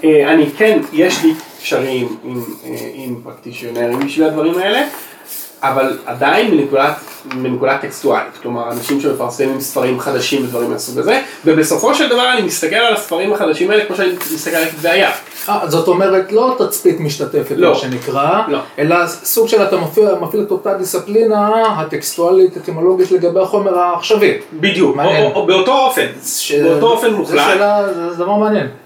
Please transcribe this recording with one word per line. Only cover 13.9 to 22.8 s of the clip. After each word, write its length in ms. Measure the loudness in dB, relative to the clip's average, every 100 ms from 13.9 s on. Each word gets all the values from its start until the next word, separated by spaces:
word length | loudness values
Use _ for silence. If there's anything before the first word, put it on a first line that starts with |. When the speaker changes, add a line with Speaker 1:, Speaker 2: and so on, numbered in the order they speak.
| -2
Speaker 1:
שאני 120 | -2 -2 -6
מסתכל 220 | -6 -4 -2
על 80 |
כתבי 240 | -2 -2 0
היד. 200 | 2 0 -2 -10 -14 -4
Speaker 2:
אה, 120 | -4 0
זאת 200 | 0 2
אומרת, 440 | 2 4 2 2
לא 240 | 2 2 0
תצפית 420 | -2 2 0 0
משתתפת, 540 | -4 -4 -2 -2 -2 2
Speaker 1:
לא. 120 | 2
Speaker 2:
מה 40 |
שנקרא, 680 | 2 -2 -6 -4 -2 0 0 0
Speaker 1:
לא. 100 | -4 -6 -4
Speaker 2:
אלא 180 | 0 2 0
סוג 420 | -4 -4 0 2
של 140 | 4
אתה 140 | 2 0
מופיע, 320 | 0 2 4 2
מפעיל 220 | -2 -4
את 80 | -2
אותה 240 | -2 -2
דיסציפלינה 760 | -4 -2 -4 0 2 4 2 2 2 2 0
הטקסטואלית, 760 | -4 -6 -6 -2 4 6 4 2
אטימולוגית, 540 | -8 0